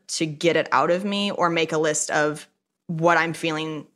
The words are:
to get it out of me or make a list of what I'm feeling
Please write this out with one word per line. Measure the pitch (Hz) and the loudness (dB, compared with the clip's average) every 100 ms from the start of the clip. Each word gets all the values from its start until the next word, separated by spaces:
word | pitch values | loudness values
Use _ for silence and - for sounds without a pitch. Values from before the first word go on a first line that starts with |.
| - | -10
to | - 165 | -4 -4
get | 147 170 156 | 0 2 2
it | 139 | 2
out | 123 156 | 2 2
of | 175 | 2
me | 202 202 202 | 0 -2 -2
or | - 170 | 0 0
make | 165 165 | 0 0
a | 156 | 0
list | 156 151 - | 0 0 0
of | 160 151 151 - _ _ _ - | 0 0 -2 -12 _ _ _ -10
what | 160 165 165 | 0 4 4
I'm | 165 | 2
feeling | 160 165 156 156 156 147 | -2 -4 -4 -4 -8 -12